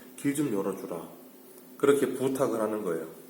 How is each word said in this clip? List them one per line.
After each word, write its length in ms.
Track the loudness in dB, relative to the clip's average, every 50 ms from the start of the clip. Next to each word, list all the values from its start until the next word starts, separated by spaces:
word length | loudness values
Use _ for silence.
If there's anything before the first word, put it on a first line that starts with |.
| -20 -20 -18 -4
길 160 | -2 -2 0
좀 200 | 0 0 0 0
열어주라." 540 | 0 -2 -2 -4 -4 -6 -8 -8 -8 -10 -12 -14 -18 -20 -20 -20 -20 -20 -20 -20 -20 -20 -20 -6 2
그렇게 360 | 4 6 6 6 4 2 0
부탁을 480 | 0 0 0 2 2 2 2 2 0
하는 220 | 0 0 0 -2 -2
거예요. 240 | -2 -2 -2 -4 -8 -12 -16 -18 -20